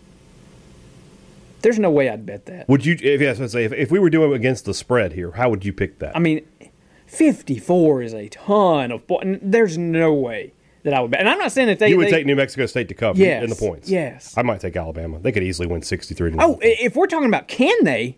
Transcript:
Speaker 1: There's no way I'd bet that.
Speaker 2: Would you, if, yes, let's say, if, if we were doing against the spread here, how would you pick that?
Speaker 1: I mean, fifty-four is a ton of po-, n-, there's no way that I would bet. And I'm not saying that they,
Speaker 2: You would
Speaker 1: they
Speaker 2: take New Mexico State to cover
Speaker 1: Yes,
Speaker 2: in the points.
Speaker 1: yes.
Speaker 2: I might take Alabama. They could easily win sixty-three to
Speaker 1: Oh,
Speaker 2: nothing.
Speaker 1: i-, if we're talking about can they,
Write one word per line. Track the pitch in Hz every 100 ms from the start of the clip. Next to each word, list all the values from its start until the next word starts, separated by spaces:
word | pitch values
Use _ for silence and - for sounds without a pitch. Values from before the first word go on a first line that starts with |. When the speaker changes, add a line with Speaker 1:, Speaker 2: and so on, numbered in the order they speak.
| _ - - - - - - - - - - - - - - -
Speaker 1:
There's | 226 226
no | 196
way | 147 135
I'd | 110 104
bet | 104 -
that. | - -
Speaker 2:
Would | 135 127
you, | 170
if, | 127 143
yes, | 139 117
let's | 127
say, | 117 113
if, |
if | 117 139
we | 175
were | 185
doing | 160 156
against | 135 123 131 -
the |
spread | 95 - 123 98
here, | 80 87
how | 87 123
would | 107
you | 101
pick | - 98 -
that? | - 160
Speaker 1:
I |
mean, | 170 156 - _ - _ _ _ _
fifty-four | - 320 226 - 123 - 180 160 139
is | 117 110
a | 104
ton | - - 208 190 156 123
of | 117 -
po-, | 180
n-, | 190 196
there's | 196 226 220 160
no | 170 165 165
way | 151 123 110 92 _ _ _
that | 156 139
I |
would | 120
bet. | 135
And | 196
I'm | 349
not | 349
saying | 269 247
that | 185
they, | 214
Speaker 2:
You | 190
would | 165
Speaker 1:
they |
Speaker 2:
take | 160 139
New | 139
Mexico | 135 - 123
State | - 110
to | -
cover | 113 185
Speaker 1:
Yes, | 190 131
Speaker 2:
in | 117
the | 113
points. | 107 82 -
Speaker 1:
yes. | 185 147 - - -
Speaker 2:
I |
might | 123 104
take | 95 85
Alabama. | 80 80 82 80
They | 98
could | 107
easily | 92 85 87
win | 85
sixty-three | 76 90 - - 85
to | 82
Speaker 1:
Oh, | 330
Speaker 2:
nothing. | - 220
Speaker 1:
i-, | 214
if | 233 262
we're | 381
talking | 330 269
about | 170 -
can | - 269 466
they, | 220 120 117